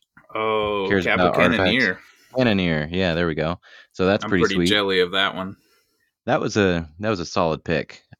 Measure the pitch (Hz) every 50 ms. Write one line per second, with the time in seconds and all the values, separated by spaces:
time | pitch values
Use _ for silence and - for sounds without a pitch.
0 | _ _ _ - _ - - 110 110 110 107 107 107 104 104 101 98 95 101 95
1 | 90 117 101 95 90 87 - - 87 87 - 104 95 90 90 131 120 95 92 -
2 | - - _ _ _ _ - 127 127 117 104 95 90 87 80 76 76 80 85 92
3 | 95 87 80 85 87 85 76 78 76 80 87 - _ - - - - _ _ -
4 | 92 92 101 107 107 107 104 87 90 90 98 92 87 90 104 104 101 98 95 90
5 | 90 87 92 95 98 95 - 90 92 95 101 - _ _ _ _ _ _ _ _
6 | _ _ _ _ _ 113 135 156 - 131 - 110 101 92 87 85 82 78 76 85
7 | 104 110 110 87 82 - - 98 87 82 78 71 - - 82 73 - - - -
8 | _ _ - -